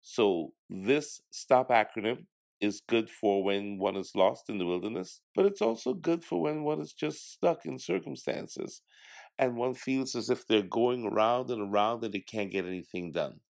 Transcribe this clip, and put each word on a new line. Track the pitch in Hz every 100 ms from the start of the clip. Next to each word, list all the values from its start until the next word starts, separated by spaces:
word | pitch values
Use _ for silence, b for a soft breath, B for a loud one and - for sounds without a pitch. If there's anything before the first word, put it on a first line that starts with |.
| -
So | - 104 87 80 _ _
this | 95 98 147 147 - _
stop | - - 127 127
acronym | 120 107 - 104 - - _ _ _
is | 104 101
good | - 117 110
for | - 107 98
when | 98 101 101 98
one | 98 98
is | 92
lost | - 95 - -
in | 107
the | 87
wilderness, | 90 104 113 92 - _
but | - 196
it's | 196
also | 226 226 - 190
good | 160 170
for | - 175
when | 151 151
one | 151 156
is | 151
just | - 151 - -
stuck | - 175 160 -
in | 131
circumstances | - 170 - - - - - - - - _ B B B B -
and | 131 117
one | 123
feels | 123 - 131 131 123
as | 107
if | 123 -
they're | 110
going | 95 104 123 123 110
around | 104 110 123 127
and | 117
around | 101 101 104 117
and | 113
they | 98
can't | - 110 101
get | 95 90
anything | 92 85 92 87
done. | 82 71 - _